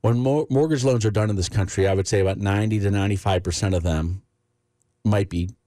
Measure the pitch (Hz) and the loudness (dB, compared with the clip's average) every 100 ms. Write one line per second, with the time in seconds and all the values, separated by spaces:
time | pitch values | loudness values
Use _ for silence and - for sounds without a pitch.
0 | 117 117 127 143 156 135 156 151 131 123 | 2 2 2 0 0 0 2 2 2 2
1 | 110 104 107 101 90 113 95 - 95 95 | 2 0 0 0 -2 -2 -2 0 0 0
2 | 95 104 95 95 98 101 107 110 101 101 | 0 0 0 0 -2 0 0 0 0 0
3 | 98 98 - 95 92 85 101 90 85 78 | 0 -2 0 -2 -2 -2 0 0 0 -2
4 | 82 95 _ _ _ _ _ _ _ _ | -2 -6 _ _ _ _ _ _ _ _
5 | 110 104 95 87 87 - | 0 0 0 -4 -6 -8